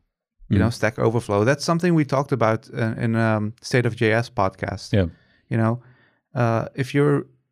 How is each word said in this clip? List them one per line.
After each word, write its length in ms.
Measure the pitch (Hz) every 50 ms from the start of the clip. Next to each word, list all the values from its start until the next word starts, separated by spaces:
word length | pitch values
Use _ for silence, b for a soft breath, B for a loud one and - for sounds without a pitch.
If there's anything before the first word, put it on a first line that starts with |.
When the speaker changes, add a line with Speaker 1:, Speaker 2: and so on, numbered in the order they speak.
| _ _ _ _ _ _ _ _ - -
Speaker 1:
you 80 | -
Speaker 2:
Mm. 40 | 98
Speaker 1:
know, 100 | 107 113
Stack 280 | 117 - - 107 113 -
Overflow, 460 | 123 117 110 120 - - 104 101 104
that's 200 | 120 143 147 -
something 300 | - 170 165 170 180 170
we 100 | 160 151
talked 280 | 123 - 131 143 - -
about 360 | 123 117 110 110 110 - -
in, 280 | - 123 117 110 113 -
in, 180 | 120 117 113
um, 360 | 113 113 113 110 107 104 104 113 _ -
State 240 | - - 131 120
of 80 | 123 107
J 160 | - 117 110 107
S 160 | 113 120 -
podcast. 600 | - - 98 95 - - - - - 95 - - -
Speaker 2:
Yeah. 140 | 104 92 85 b b b b b b b b
Speaker 1:
You 80 | 123 113
know, 220 | 113 113 117 120 b b b b b b b b b b -
uh, 300 | 135 120 113 113 113 - - -
if 180 | - 127 127 -
you're, 320 | 143 143 147 143 143 - - _ _ _ _